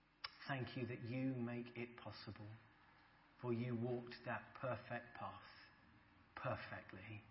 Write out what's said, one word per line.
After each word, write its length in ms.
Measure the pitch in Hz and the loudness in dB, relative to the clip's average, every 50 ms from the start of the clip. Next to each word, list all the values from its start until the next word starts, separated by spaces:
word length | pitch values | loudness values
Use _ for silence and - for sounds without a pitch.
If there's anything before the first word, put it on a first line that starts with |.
| - - - - - - - - - - | -20 -20 -14 -6 -6 -6 -6 -4 0 0
Thank 280 | 139 135 123 - - | 2 2 2 2 2
you 100 | 135 120 | 2 2
that 160 | 113 123 - 117 110 | 2 0 0 -2 0
you 260 | 123 131 131 131 131 123 | 2 4 4 6 6 4
make 280 | 117 120 120 120 120 120 - | 4 2 2 0 0 -2 -2
it 200 | 117 120 120 - - | -2 -2 -2 -4 -6
possible, 480 | - 110 104 - - 113 98 - 107 104 110 - - - - - - - - - - - - - - - - - | -8 -8 -6 -6 -6 -6 -6 -6 -6 -8 -8 -10 -12 -18 -20 -20 -20 -20 -20 -20 -20 -20 -20 -20 -20 -20 -12 -2
for 100 | - 123 | 4 4
you 240 | 117 113 123 127 120 110 | 6 6 6 4 4 4
walked 320 | 117 123 123 120 117 120 117 - - | 4 4 2 2 0 -2 -8 -6 -2
that 160 | 127 117 107 - - - - | 0 0 0 -2 -6 -8 -2
perfect 540 | - 127 117 - - - 123 120 - - - - | 2 2 2 2 0 -2 -2 -2 -2 -4 -6 -4
path 300 | 110 95 - - - - - - - - - - - - - - - - - - - - - | -4 -4 -4 -6 -10 -12 -14 -16 -16 -18 -20 -20 -20 -20 -20 -20 -20 -20 -20 -20 -18 -12 -6
perfectly. 880 | - - 131 110 104 - - 101 90 - - - 95 92 107 107 104 - - | 0 2 2 2 2 0 -4 -6 -8 -8 -8 -10 -8 -8 -6 -8 -8 -10 -12